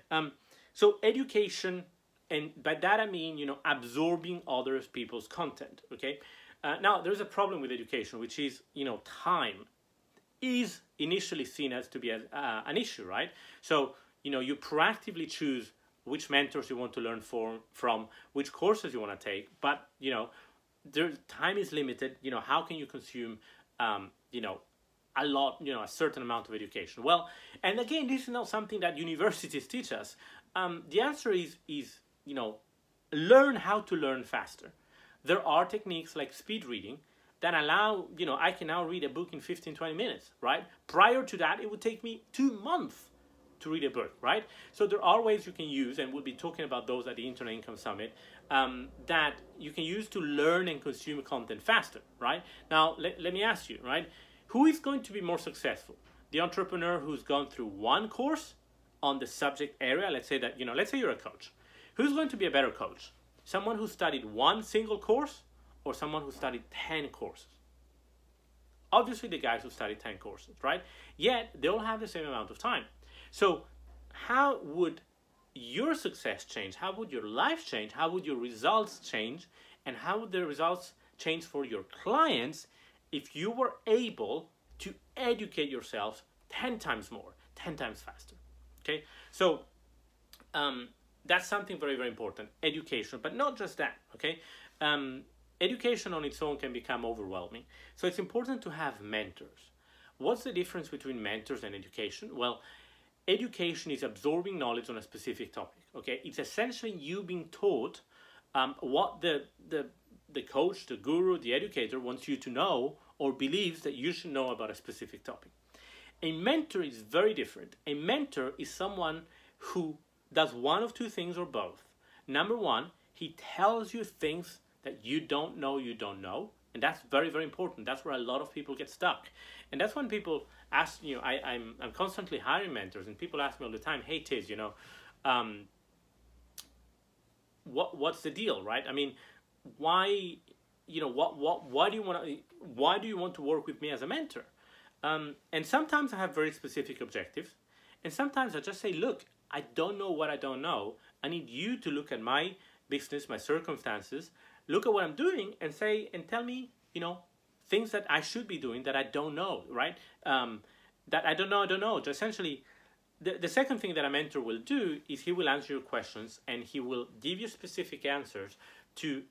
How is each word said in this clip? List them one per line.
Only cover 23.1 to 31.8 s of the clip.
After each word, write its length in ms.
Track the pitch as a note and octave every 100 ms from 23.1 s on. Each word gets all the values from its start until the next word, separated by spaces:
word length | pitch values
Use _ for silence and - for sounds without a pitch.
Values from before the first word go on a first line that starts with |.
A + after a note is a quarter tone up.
| B2 A2+ A2 - - _ -
um, 300 | A2+ G2+ G2 _ _
you 120 | A#2+
know, 180 | G#2+ F#2 - _ _ _ _ C3+
a 80 |
lot, 320 | D3 C#3 C#3 C3
you 100 | C#3+
know, 100 | B2
a 60 | G#2
certain 340 | - D#3 C#3
amount 240 | A#2+ A#2 G#2+
of 60 |
education? 480 | G#2+ G2+ A2 E2+ -
Well, 280 | B2+ E3+ E3+ - - -
and 180 | F#3 A3
again, 260 | A#3 D#4 B3+
this 180 | C4
is 40 | B3
not 220 | A#3+ G#3
something 300 | G#3+ G#3 G#3+
that 180 | F3 D3
universities 680 | E3 D#3 G#3 - - C#3+ -
teach 260 | B2+ -
us. 240 | G#2+ G#2 - - - _
Um, 280 | F#3 F3+ E3+ D#3+
the 100 | F3
answer 320 | C4+ D4 A#3
is, 240 | F#3 E3 - -
is, 320 | D3